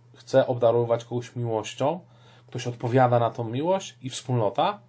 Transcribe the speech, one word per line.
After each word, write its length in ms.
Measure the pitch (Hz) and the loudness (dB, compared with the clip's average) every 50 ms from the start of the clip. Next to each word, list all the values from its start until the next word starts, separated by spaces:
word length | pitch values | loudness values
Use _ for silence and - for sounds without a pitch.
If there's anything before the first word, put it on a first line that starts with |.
| _ _ - | _ _ -20
chcę 320 | - - - - 135 127 | -20 -6 2 4 4 4
obdarowywać 580 | - 123 120 123 117 117 120 120 113 117 117 - | 4 2 2 2 4 4 2 2 2 0 -2 -2
kogoś 300 | - 123 123 120 - - | -4 -6 -8 -8 -8 -8
miłością, 640 | 120 120 117 113 107 104 - - - 131 143 170 185 - _ _ _ - - - - _ | -6 -4 -2 -2 -4 -4 -6 -6 -4 -2 -2 -2 -4 -10 _ _ _ -20 -20 -20 -20 _
ktoś 200 | _ - 127 - | _ -10 -8 -8
odpowiada 520 | 123 120 - - 117 120 131 127 123 123 117 | -8 -8 -6 -4 0 4 4 4 6 4 4
na 100 | 117 113 | 2 0
tą 140 | - - 117 | 0 -4 -6
miłość 540 | 110 117 131 156 175 190 196 190 - - _ | -6 -4 -4 -2 0 -2 -2 -4 -8 -14 _
i 80 | 127 131 | -12 -8
wspólnota. 720 | - - - - 127 120 107 98 - - 156 196 202 208 - | -8 -8 -4 -2 0 0 0 0 0 0 0 0 -2 -6 -12